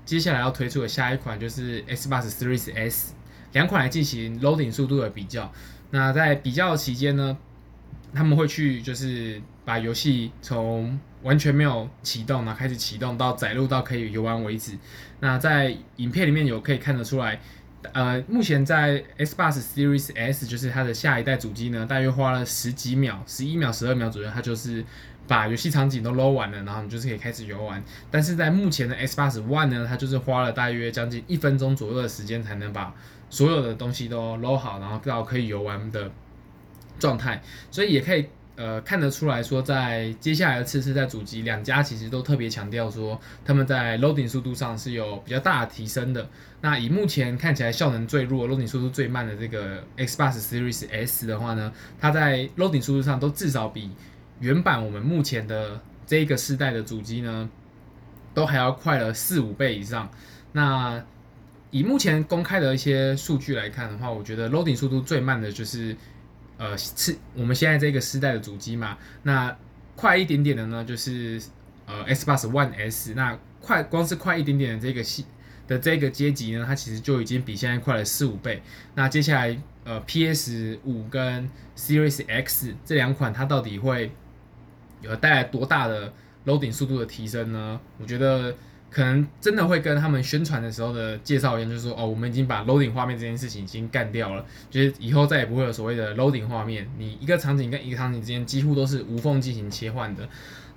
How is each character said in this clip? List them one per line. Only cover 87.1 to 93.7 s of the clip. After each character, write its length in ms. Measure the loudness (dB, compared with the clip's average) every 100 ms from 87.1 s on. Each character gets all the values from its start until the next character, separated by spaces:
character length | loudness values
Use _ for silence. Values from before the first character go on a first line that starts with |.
| -6 -6
升 240 | -4 -4
呢？ 260 | -4 -6 -8 -10 -14
我 80 | -6
觉 100 | 2
得 380 | 4 4 0 -6 -12 -20 -4
可 140 | 2
能 220 | 4 4 2 0
真 140 | 2
的 120 | 4 4
会 120 | 4
跟 200 | 4 2
他 80 | 4
们 140 | 2
宣 220 | 2 0
传 180 | 0 -2
的 100 | -2
时 80 | -4
候 120 | -4
的 260 | -2 -4 -4
介 200 | 0 2
绍 200 | 4 2
一 40 |
样， 80 | -2
就 60 | -4
是 60 |
说 100 | -4 -2
，“哦， 80 | -2
我 80 |
们 140 | 0 0
已 40 |
经 160 | 0 0
把 160 | 0
loading 280 | 4 4 4
画 120 | 2
面 140 | -2 -2
这 60 |
件 120 | -4 -4
事 120 | -6
情 140 | -8
已 40 |
经 220 | -8